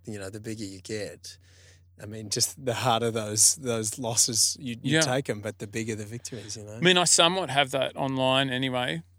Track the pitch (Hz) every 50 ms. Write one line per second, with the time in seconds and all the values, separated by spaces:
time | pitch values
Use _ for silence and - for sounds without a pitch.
0 | _ 117 104 101 95 95 104 107 104 113 110 110 104 95 95 92 90 - 110 107
1 | 98 80 78 - - - - - _ _ _ - - - - _ _ _ _ -
2 | 107 104 107 110 110 101 - 117 113 - - - 135 123 110 104 117 131 113 113
3 | 117 117 110 113 107 104 104 104 - - - 156 135 120 117 113 107 107 - -
4 | 123 117 123 - - 135 117 110 - - - - 143 120 117 120 139 139 151 160
5 | 156 135 127 139 135 - 110 104 101 107 101 - 110 101 101 113 110 117 110 104
6 | 107 98 117 120 - - 127 107 101 104 - 110 104 104 110 117 165 180 180 180
7 | 175 - - 180 170 170 185 190 175 135 127 143 143 131 143 135 131 139 - 147
8 | 147 135 135 131 131 131 131 135 139 131 127 127 135 131 123 123 123 143 165 170
9 | - _ _